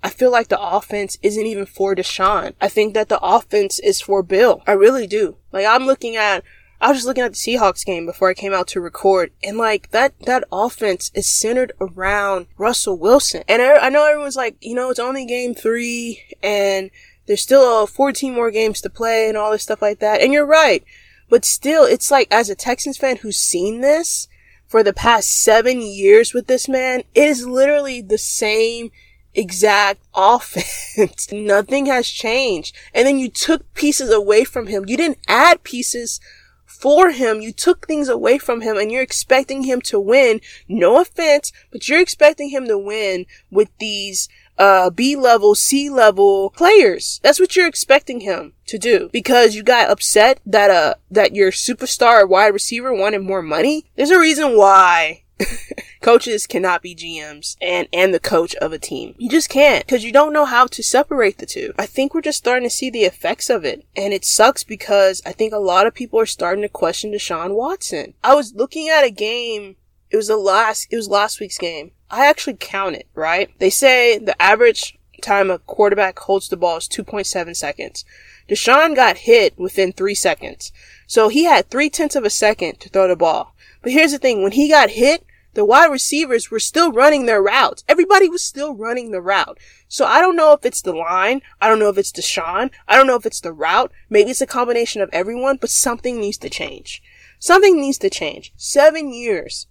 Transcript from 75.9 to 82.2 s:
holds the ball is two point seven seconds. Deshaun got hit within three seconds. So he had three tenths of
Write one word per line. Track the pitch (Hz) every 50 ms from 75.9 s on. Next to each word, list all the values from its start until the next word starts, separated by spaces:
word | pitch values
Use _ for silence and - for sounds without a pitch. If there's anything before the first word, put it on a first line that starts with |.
| 202 202 202 190 185 -
holds | - - 196 196 - -
the | -
ball | 175 175 175 165 165
is | - -
two | - - 202
point | - - 208 190 -
seven | - 185 170 165 170
seconds. | - - 143 143 - - - _ - - _ _ - - - - _ _ _
Deshaun | 196 - - 233 247 285 311 330 302
got | 254 254 220 180 -
hit | - - 233 240 202 160 - -
within | 180 185 - - 190 185
three | 190 - 190 202 202
seconds. | - - 185 160 - - - - - - - - - _ _ - _ _ _
So | - 240 220 214
he | 220 285 330
had | 349 302 208 185 _
three | - 254 294 302
tenths | - - 330 294 -
of | 285